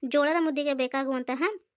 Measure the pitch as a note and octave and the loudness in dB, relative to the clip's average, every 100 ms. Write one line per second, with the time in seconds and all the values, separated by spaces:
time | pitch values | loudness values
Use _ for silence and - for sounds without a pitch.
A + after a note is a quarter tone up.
0 | C4 C#4+ C#4+ E4+ D#4+ C#4+ D4 C4+ B3+ C4+ | 0 2 4 2 2 0 0 0 -2 -2
1 | C4+ C4 B3 B3+ F4+ G4+ _ | -2 -2 -2 -2 -2 -4 _